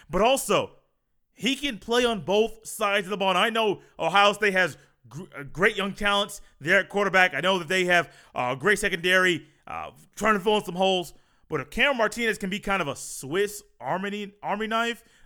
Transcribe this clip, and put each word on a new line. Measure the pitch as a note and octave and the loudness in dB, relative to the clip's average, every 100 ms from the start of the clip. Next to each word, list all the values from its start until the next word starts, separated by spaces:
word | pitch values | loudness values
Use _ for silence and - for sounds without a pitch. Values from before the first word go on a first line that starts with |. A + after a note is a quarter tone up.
| - | -6
but | F3 | 2
also | A3+ C4+ - E3+ G#2 - _ _ _ _ _ | 2 2 2 0 0 -8 _ _ _ _ _
he | - A3 C4+ | -6 -4 -2
can | C#4+ G3+ | -4 -6
play | - A#3+ | -2 2
on | B3 A3 | 2 0
both | C#3 G#3 A3+ - - | 2 2 2 -4 -14
sides | - G#3 G3+ F3+ | -4 0 0 -2
of | |
the | G3+ | -2
ball. | F#3+ | 2
And | F3+ | 2
I | A3+ | 2
know | A3+ A3 D3 - - | 2 0 -2 -8 -6
Ohio | E3 F#3+ G3+ | 2 4 4
State | G#3 G#3 | 4 2
has | F#3 F3 - _ _ A2+ | 2 0 -2 _ _ -20
gr-, | C#3 F#3+ C3+ | -18 -16 -14
uh, | |
great | C#3 C#3+ G#3+ | -12 -2 0
young | G3 G3 | 0 -4
talents | F#3+ G3+ G3+ G#3 - - - | -2 0 0 -2 -8 -20 -8
there | C#3+ F#3+ | 2 2
at | F#3 | 2
quarterback. | G3+ G3 F#3 F3+ | 0 2 4 4
I | C#3 | 2
know | F3+ F#3+ | 0 0
that | D#3 | 0
they | F#3 F3+ | 0 4
have, | F3 - - - | 2 2 -8 -10
uh, | - B2 | -4 -4
great | C3 F3 G3 | 0 0 0
secondary, | G3+ F3+ F3 F#3 F#3 E3 - _ - | 0 -2 2 4 4 0 -6 _ -12
uh, | E2 D#2 - _ | -10 -12 -16 _
trying | - G#3+ | -2 0
to | G#3 | 2
fill | G3+ G#3+ | 2 0
in | |
some | F#3+ F3 | -2 0
holes. | F#3+ F#3 F3 - _ _ - | 0 0 -4 -14 _ _ -8
But | D3+ | -6
if | B2+ | -4
Cameron | A3 C#4 B3+ | 0 0 2
Martinez | G#3+ A3+ A3+ G#3+ | -2 0 -2 -2
can | F#3+ | -4
be | G3+ | -6
kind | G3+ G3 | -2 -2
of | D3 | -2
a | |
Swiss | B2+ - - C3+ F3+ G3+ - - _ | -8 -10 -12 -4 -2 -2 -6 -18 _
Army, | B2 F3 G3+ G#3 G3+ - | -6 -6 -6 -8 -10 -10
Army | D3+ G3+ A3 | -6 -6 -4
knife, | A3+ A#3 A#3 _ _ | -2 -4 -6 _ _